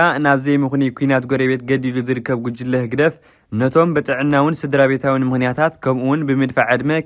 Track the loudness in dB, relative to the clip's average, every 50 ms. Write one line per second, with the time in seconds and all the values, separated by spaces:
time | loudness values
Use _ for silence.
0 | 2 2 2 2 2 2 2 2 2 0 2 2 2 0 0 0 0 0 0 -2
1 | 0 2 2 0 0 0 0 0 0 0 0 -2 -2 -2 -2 0 0 -2 -4 -4
2 | -2 -2 -4 -4 -4 -4 -4 -4 -4 -6 -8 -6 -4 -2 -2 -2 -2 -2 0 0
3 | 0 0 0 -4 _ _ _ _ _ _ -2 -2 0 2 2 2 2 2 2 0
4 | -2 -2 -2 -2 0 2 2 2 2 2 0 -2 -4 -2 2 2 2 2 2 0
5 | 0 0 0 0 0 0 0 0 0 -2 0 0 0 -2 -2 -2 -2 -2 -2 0
6 | 0 0 0 0 0 0 0 0 0 0 0 0 0 2 0 0 0 0 -2 -2
7 | -2